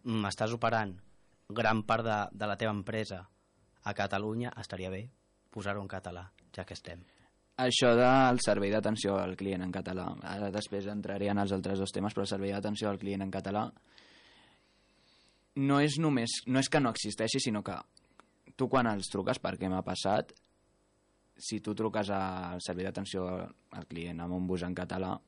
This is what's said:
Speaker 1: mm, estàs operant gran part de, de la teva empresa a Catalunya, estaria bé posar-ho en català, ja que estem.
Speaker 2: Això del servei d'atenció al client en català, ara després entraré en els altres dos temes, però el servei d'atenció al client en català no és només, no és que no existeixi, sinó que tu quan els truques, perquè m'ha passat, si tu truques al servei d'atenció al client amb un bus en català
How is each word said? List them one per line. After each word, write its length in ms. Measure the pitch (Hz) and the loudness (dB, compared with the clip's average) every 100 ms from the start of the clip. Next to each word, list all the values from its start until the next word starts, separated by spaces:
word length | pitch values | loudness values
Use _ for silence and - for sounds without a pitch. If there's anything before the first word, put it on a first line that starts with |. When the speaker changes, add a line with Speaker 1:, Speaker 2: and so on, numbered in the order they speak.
Speaker 1:
mm, 200 | 127 110 101 | 0 0 0
estàs 260 | - 110 | 0 -2
operant 400 | 117 117 113 104 92 - _ _ _ - | 2 2 2 0 -6 -16 _ _ _ -8
gran 340 | 104 110 113 | 2 4 4
part 200 | 104 113 | 4 2
de, 120 | 113 107 101 | 2 0 0
de 140 | 98 107 | -2 -2
la 100 | 98 | 0
teva 160 | 113 | 0
empresa 560 | 101 95 110 107 92 92 _ _ _ _ _ | 0 -2 -4 -4 -8 -12 _ _ _ _ _
a 100 | 104 | -6
Catalunya, 580 | 101 101 98 107 113 120 - | -2 -2 0 -2 -4 -6 -8
estaria 320 | 107 92 92 | -10 -8 -6
bé 140 | 95 123 _ _ _ _ | -8 -10 _ _ _ _
posar-ho 300 | 110 98 101 | -8 -6 -6
en 80 | 98 | -6
català, 360 | 95 90 87 92 _ _ | -8 -8 -12 -14 _ _
ja 120 | - | -12
que 100 | 90 | -10
estem. 260 | 85 - 87 87 _ _ _ _ - | -12 -12 -16 -18 _ _ _ _ 0
Speaker 2:
Això 360 | 127 - 123 117 | 2 6 8 8
del 440 | 123 135 131 120 | 8 8 6 6
servei 260 | - 101 101 | 4 2 2
d'atenció 460 | 107 107 107 98 98 | 2 2 0 2 0
al 200 | 92 92 | 0 -2
client 260 | 98 92 | -2 -2
en 60 | 92 | -2
català, 380 | 92 90 92 82 - | -4 -4 -4 -6 -8
ara 280 | - 98 101 | -8 -4 -2
després 340 | 101 104 101 98 | -4 -4 -6 -4
entraré 440 | 104 98 98 101 | -6 -6 -2 0
en 80 | 101 | 2
els 140 | 98 | 2
altres 260 | 95 98 98 | 0 0 -2
dos 140 | 98 | -2
temes, 200 | 98 101 | -2 -2
però 140 | 101 98 | -2 -2
el 20 | |
servei 240 | 98 98 | -2 -2
d'atenció 380 | 98 104 104 107 | -2 -4 -2 -2
al 80 | 98 | -2
client 240 | 98 98 | -4 -4
en 80 | 98 | -4
català 300 | 95 95 104 117 - _ - - - - - - _ _ _ _ _ _ _ _ _ _ - | -4 -2 -2 -2 -8 _ -20 -20 -20 -20 -20 -20 _ _ _ _ _ _ _ _ _ _ 0
no 220 | 139 143 | 4 6
és 160 | 147 143 | 4 4
només, 440 | 160 131 117 - - | 4 4 2 -4 0
no 140 | 131 | 2
és 80 | 135 | 4
que 120 | 156 | 4
no 100 | 127 | 4
existeixi, 480 | 110 107 - 113 135 | 2 -4 0 0 2
sinó 220 | 127 104 | 0 -2
que 120 | 104 87 - _ _ - _ _ - - | -2 -8 -12 _ _ -20 _ _ -20 -4
tu 120 | 127 | 2
quan 180 | 131 120 | 4 4
els 180 | 104 - | 0 -2
truques, 300 | 98 95 - | -2 0 -2
perquè 300 | - 92 95 | -2 -2 0
m'ha 80 | 92 | 0
passat, 500 | 90 92 95 107 - - _ _ _ _ _ _ _ _ _ - | -2 -2 2 2 2 -12 _ _ _ _ _ _ _ _ _ -16
si 240 | - 107 | -8 -6
tu 140 | 107 104 | -4 -2
truques 340 | 110 107 104 | 0 0 0
al 480 | 98 95 92 90 90 | 0 -2 -4 -6 -8
servei 200 | - 90 95 | -6 -4 -4
d'atenció 380 | - 98 95 92 | -4 -6 -4 -4
al 580 | 92 85 - _ - - | -4 -8 -14 _ -16 -10
client 320 | 85 85 85 | -8 -8 -6
amb 120 | 87 92 | -4 -2
un 100 | 90 | 0
bus 140 | 92 | -2
en 100 | 87 87 | -2 -4
català 380 | 90 95 95 98 | -4 -4 -4 -6